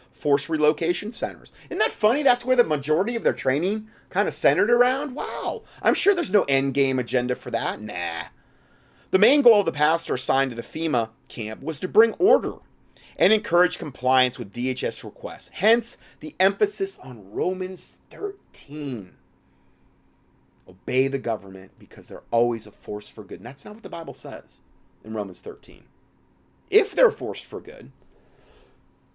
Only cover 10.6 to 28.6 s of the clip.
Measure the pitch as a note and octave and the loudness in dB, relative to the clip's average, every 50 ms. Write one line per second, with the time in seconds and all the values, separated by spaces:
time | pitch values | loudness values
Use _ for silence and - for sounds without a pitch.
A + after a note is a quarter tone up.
10.6 | A#2 - - D#3 E3 E3 C#3+ B2 A2+ A2 - _ _ _ - - A2 G#2+ A2 - | -10 -10 -8 -4 -4 0 0 0 -2 -2 -6 _ _ _ -12 -10 -8 -8 -8 -8
11.6 | C3 D3 D#3+ - - E3+ C3+ G3+ A3+ A#3 - - F3 G3+ B3+ C#4 G3 D3 F#2 - | -6 -8 -6 -6 -6 2 6 6 6 6 4 2 4 4 6 4 4 -2 -8 -8
12.6 | - _ _ _ _ _ _ _ - - - - D#3+ F#3+ A3 G#3+ G#3+ - E3+ F3 | -16 _ _ _ _ _ _ _ -20 -20 -2 0 2 4 4 2 0 2 4 4
13.6 | F3+ E3+ - - E3+ D3+ B2+ - - B2+ C3 C3 B2+ B2+ B2 - A#2+ G2 - B2 | 4 4 2 -4 -10 -10 -10 -4 0 2 4 4 4 2 0 -6 -10 -10 -6 -4
14.6 | B2 C3 B2+ B2+ - A#2 - - - G#2+ - - - F2+ E2 F2 - - - - | -4 -4 -2 -2 -4 -4 -4 -6 -12 -14 -14 -10 -12 -12 -10 -10 -16 -18 -10 -2
15.6 | F#3 G#3+ A3+ A#3+ A#3 - - - - - - _ - D#3 - _ F#3+ G3 G3 - | 2 4 4 4 2 -6 -14 -18 -20 -20 -20 _ -14 -14 -2 _ 2 2 2 2
16.6 | - - - - G3 F#3+ - - - C3 B2 A2+ G2 F#2+ G#2 A#2+ D3+ F3+ F#3 F#3 | 0 0 0 -4 -6 -6 -6 -12 -14 -14 -14 -14 -14 -10 -4 -2 -2 -2 -2 -4
17.6 | F#3 F#3 F#3+ F3 - - - _ _ _ - D#3 E3+ - - - _ _ _ - | -6 -8 -10 -12 -14 -18 -18 _ _ _ -16 -12 -12 -12 -12 -14 _ _ _ -20
18.6 | - - C#3+ D3+ D3 C#3+ B2+ A2+ F#2+ F2+ - _ _ _ _ _ _ _ _ _ | -16 -12 -10 -8 -6 -6 -6 -8 -10 -12 -18 _ _ _ _ _ _ _ _ _
19.6 | _ _ _ _ _ _ _ _ _ _ _ _ _ _ _ _ _ _ _ _ | _ _ _ _ _ _ _ _ _ _ _ _ _ _ _ _ _ _ _ _
20.6 | _ - F#2 F#2 _ - B2 C3 C3+ C3+ C3+ C3+ A2 A#2+ A2+ G2+ G#2+ G2 F#2+ F#2+ | _ -20 -20 -14 _ -2 2 2 2 2 0 -4 -4 -4 -4 -4 -6 -12 -14 -14
21.6 | F#2+ F#2+ _ _ A2 - - - F2+ - G2+ G2+ - _ - A#2 A#2+ A#2+ A#2+ A2+ | -16 -16 _ _ -20 -20 -18 -20 -16 -14 -14 -16 -10 _ 0 2 2 2 0 -4
22.6 | G#2+ G#2+ G2+ - - - G#2 G#2 G#2 - - - G#2 F#2 G2+ - F#2+ A#2+ C#3 - | -6 -12 -18 -18 -10 -8 -8 -8 -8 -12 -14 -14 -12 -12 -12 -12 -12 -14 -14 -14
23.6 | - G#3+ G#3+ A3+ - F3+ E3 E3+ E3 D3 B2+ - - D3 A#2+ E2 - _ - - | -14 -16 -16 -14 -12 -10 -10 -10 -10 -10 -12 -12 -12 -12 -12 -12 -14 _ -20 -20
24.6 | _ _ _ _ _ _ _ _ _ A2 A2 A2 G#2 F#2+ F2+ - - G2+ E2 - | _ _ _ _ _ _ _ _ _ -8 -4 -4 -4 -6 -8 -12 -12 -12 -12 -12
25.6 | - - - G1+ - _ _ _ _ _ _ _ _ _ _ _ _ _ _ _ | -16 -20 -20 -20 -20 _ _ _ _ _ _ _ _ _ _ _ _ _ _ _
26.6 | _ _ - G#3 - - - - - - - - C3 A2+ G2 - - - - F#2+ | _ _ 4 4 4 4 4 4 4 4 4 2 -6 -6 -6 -8 -10 -10 -10 -10
27.6 | - - D2+ - A2+ C3 C3+ _ - - - _ _ _ _ _ _ _ - - | -10 -10 -16 -16 -16 -18 -20 _ -20 -20 -20 _ _ _ _ _ _ _ -20 -20